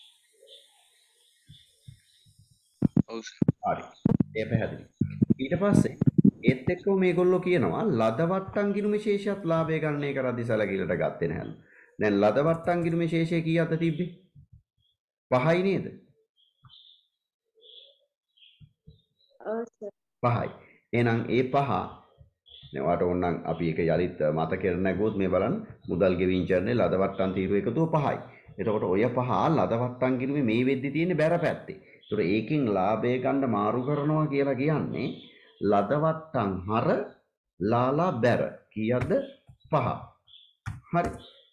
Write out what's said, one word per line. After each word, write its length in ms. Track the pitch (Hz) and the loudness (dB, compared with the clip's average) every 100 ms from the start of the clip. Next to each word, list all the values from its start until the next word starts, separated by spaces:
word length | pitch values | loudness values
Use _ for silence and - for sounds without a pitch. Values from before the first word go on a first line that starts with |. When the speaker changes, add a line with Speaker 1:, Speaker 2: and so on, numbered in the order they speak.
| - _ _ _ - - _ 831 _ _ _ _ _ _ - - _ _ - - _ _ _ _ _ _ _ - - - | -20 _ _ _ -20 -20 _ _ _ _ _ _ _ _ -20 -20 _ _ -20 -20 _ _ _ _ _ _ _ -2 2 2
Speaker 1:
ඔව් 160 | - 113 | 0 -2
සර්. 160 | 110 - - - | -8 -2 0 0
Speaker 2:
හරි. 200 | 101 87 - - - - - | -2 -4 -6 -2 2 2 0
ඒ 140 | - 110 | -4 -2
පැහැදිලි. 400 | 113 175 - - - - - - - | 0 -2 -8 -10 -6 -4 0 0 0
ඊට 200 | 135 170 | -2 0
පස්සේ 400 | 202 - - - - - - - | 4 4 4 0 0 2 2 2
ඒත් 260 | 117 127 - | 2 0 0
එක්කම 300 | 180 - 196 | -2 0 2
මේගොල්ලෝ 420 | 185 175 180 180 | 2 4 2 2
කියනවා 460 | 185 180 101 90 220 | 2 2 2 0 0
ලද 340 | 123 113 117 | 2 2 2
වට්ටම් 460 | 165 190 190 - 202 | 0 -2 -4 -2 -2
ගිණුම 260 | 202 208 208 | 0 -2 -2
ශේෂයත් 460 | 214 202 208 196 | 0 -2 -2 -4
ලාභය 360 | 165 165 160 160 | 0 0 0 -2
ගණනය 320 | 156 143 143 | -2 -2 -2
කරද්දී 340 | 135 127 120 113 | -2 -2 -2 0
සැලකිල්ලට 500 | 107 104 95 87 90 | 0 0 0 0 0
ගත්තේ 320 | 78 - 82 | 0 0 -4
නැහැලු. 260 | 80 53 - - - - - | -4 -8 -12 -18 -20 -14 -2
දැන් 200 | 104 101 | 2 4
ලද 220 | 104 104 | 4 4
වට්ටම් 400 | 156 165 175 175 | 2 0 0 0
ගිණුම 240 | 165 165 165 | 0 0 0
ශේෂය 360 | 165 165 170 | 0 0 0
කීයක්ද 320 | 160 165 160 160 | 0 0 0 0
තිබ්බේ? 340 | 165 147 175 - _ - - - _ _ _ _ _ _ - | 0 0 -4 -8 _ -20 -20 -20 _ _ _ _ _ _ -2
පහයි 300 | 127 147 175 | 0 2 2
නේද? 240 | 190 175 - - _ _ _ _ _ _ - - - - _ _ _ _ _ _ - - - _ _ _ _ _ - - - _ - - _ _ _ - | 2 0 -4 -12 _ _ _ _ _ _ -20 -20 -20 -20 _ _ _ _ _ _ -20 -20 -20 _ _ _ _ _ -20 -20 -20 _ -20 -20 _ _ _ -14
Speaker 3:
ඔව් 240 | - 220 233 | -8 -6 -8
සර්. 260 | - 208 - _ _ | -12 -16 -16 _ _
Speaker 2:
පහයි. 260 | 120 117 - - - _ _ | -2 0 -4 -10 -20 _ _
එහෙනම් 260 | 117 120 117 - | 0 2 2 0
ඒ 180 | 113 127 | 0 2
පහ 560 | 139 135 92 92 - - - - _ _ - - | 0 0 -2 -4 -12 -20 -20 -20 _ _ -20 -12
දැන් 120 | 67 | -4
ඔයාලට 240 | 73 87 | 0 2
ඕනනම් 380 | 90 90 90 82 | 2 0 0 -2
අපි 220 | - 80 82 | -4 -2 -2
ඒක 140 | 80 | 0
යලිත් 380 | 82 82 87 - 76 | 2 2 0 0 0
මතකෙට 480 | 78 80 92 95 90 | 0 -2 -2 -2 0
නැගුවොත් 400 | 95 90 107 98 | 0 0 -2 0
මේ 120 | 95 | 0
බලන්න 260 | 90 104 208 - - | 2 0 -2 -6 -14
මුදල් 320 | - 90 95 87 | -4 2 2 2
ගෙවීම් 300 | 92 92 82 | 2 0 2
චරණේ 280 | 92 101 | 0 0
ලද 220 | 120 90 92 | 0 2 2
වට්ටම් 380 | 95 95 95 | 0 0 -2
තීරුව 240 | 95 95 101 | -2 0 0
එකතුව 340 | 98 117 165 | 0 0 0
පහයි. 260 | 160 135 - - - - | 0 -2 -4 -10 -20 -14
එතකොට 320 | - 143 104 98 | -6 -2 0 2
ඔය 200 | 92 120 | 2 2
පහ 220 | 131 123 98 127 | 0 0 0 2
ලද 280 | 151 90 | 2 2
වට්ටම් 400 | 113 123 123 127 131 | 0 -2 -2 -2 0
ගිණුමේ 280 | 131 143 | -2 0
මේ 220 | 120 113 127 | 0 2 2
වෙද්දි 260 | 131 139 | 0 -2
තියෙන්නේ 260 | 143 175 165 | -2 0 0
බැර 200 | 156 170 | 2 0
පැත්තේ. 440 | 151 - - - - - | -2 -4 -8 -16 -18 -20
ඒතකොට 280 | - 107 82 | -6 -2 2
ඒකෙන් 480 | 107 107 151 123 | 0 0 0 2
ලාභය 440 | 98 95 110 120 127 | 2 2 0 0 0
ගන්න 320 | 131 139 135 | 0 0 0
මාරු 340 | 104 104 117 | 0 0 0
කරනවා 440 | 127 147 143 156 151 | -2 -2 0 0 2
කියලා 280 | 139 139 127 | 0 0 0
කියන්නේ 760 | 147 151 123 73 127 - - - - - | 0 0 -2 -4 -6 -8 -16 -20 -20 -4
ලද 300 | 98 101 104 | 2 2 2
වට්ටම් 580 | 143 160 160 - 131 101 90 | 0 0 -2 -4 -2 -2 -2
හර 240 | 92 110 160 262 415 - _ _ _ - | -2 -2 0 0 -4 -12 _ _ _ -4
ලාලා 520 | 95 117 127 143 175 | 0 2 2 0 0
බැර. 280 | 123 120 98 73 - _ | 2 2 2 0 -6 _
කීයක්ද? 440 | 107 110 123 131 269 277 - _ - - | -6 -2 0 0 -2 -2 -12 _ -20 -2
පහ. 220 | 151 123 71 - _ _ - _ _ - - - | 0 0 -4 -10 _ _ -20 _ _ -14 -14 -4
හරි. 260 | 170 147 - - - _ | -2 -2 -6 -16 -20 _